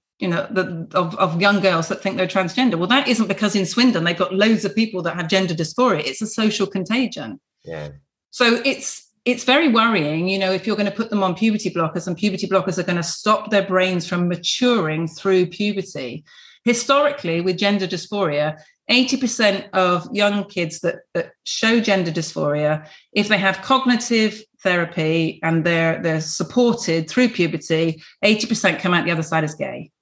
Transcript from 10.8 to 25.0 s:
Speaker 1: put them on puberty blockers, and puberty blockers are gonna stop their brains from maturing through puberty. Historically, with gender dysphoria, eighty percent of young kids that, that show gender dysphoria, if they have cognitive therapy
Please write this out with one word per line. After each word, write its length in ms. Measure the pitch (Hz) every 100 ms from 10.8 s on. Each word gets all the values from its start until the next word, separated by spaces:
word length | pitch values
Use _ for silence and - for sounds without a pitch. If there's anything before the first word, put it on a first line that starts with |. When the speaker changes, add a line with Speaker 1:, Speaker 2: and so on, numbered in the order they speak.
| 202
Speaker 1:
put 200 | 202 226
them 120 | 208
on 120 | 185
puberty 360 | 165 220 214 185
blockers, 360 | 170 160 175 170
and 100 | 165
puberty 300 | 208 185 185
blockers 320 | 190 190 175
are 40 |
gonna 200 | 175 175
stop 480 | 165 - 214 214 214
their 160 | 208 190
brains 400 | 185 185 180 165
from 200 | 175 175
maturing 800 | 175 - - 247 226 156 156 165
through 380 | - 196 190 180
puberty. 800 | - 208 202 - 143 127 147 - - - -
Historically, 760 | 233 240 - 277 294 285 170 170
with 180 | 180 175
gender 280 | 202 202 180
dysphoria, 720 | 175 - 208 175 147 151 156 - _ -
eighty 280 | 247 262 262
percent 500 | 240 - 214 190 -
of 340 | 190 180 175 -
young 320 | 202 208 202
kids 360 | 196 180 165 -
that, 160 | 170 - -
that 180 | 170 - _
show 360 | - - 226 233
gender 300 | 220 196 170
dysphoria, 760 | 165 156 160 147 147 151 151 - - _
if 160 | - 202
they 100 | 202
have 240 | 196 190
cognitive 800 | - 262 254 233 - 226 214 - - _
therapy 760 | 190 175 170 170